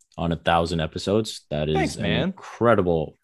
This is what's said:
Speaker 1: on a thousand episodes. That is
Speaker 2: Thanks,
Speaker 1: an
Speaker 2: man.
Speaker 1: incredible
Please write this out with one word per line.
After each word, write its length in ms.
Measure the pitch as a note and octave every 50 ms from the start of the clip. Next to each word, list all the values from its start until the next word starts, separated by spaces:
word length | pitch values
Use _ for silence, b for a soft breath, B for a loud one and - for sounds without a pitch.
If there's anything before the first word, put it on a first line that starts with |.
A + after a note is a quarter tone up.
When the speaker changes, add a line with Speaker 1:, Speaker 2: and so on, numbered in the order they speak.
| _ _ _ -
Speaker 1:
on 140 | E2 E2+
a 40 | E2+
thousand 440 | D#2 - - E2+ E2 E2+ E2 F2+ E2
episodes. 680 | D#2 D#2 - F2+ - - G2 A2 A2 - - - - _
That 180 | D2+ D2 D2+ D2+
is 60 | D#2
Speaker 2:
Thanks, 200 | D#2 - - D2+
Speaker 1:
an 60 | -
Speaker 2:
man. 220 | - G2+ G#2 A#2 C#3+
Speaker 1:
incredible 920 | F#3 F#3 - - - - - A2+ A#2 A2+ G#2 F#2 F2+ E2+ D#2+ D2+ - - _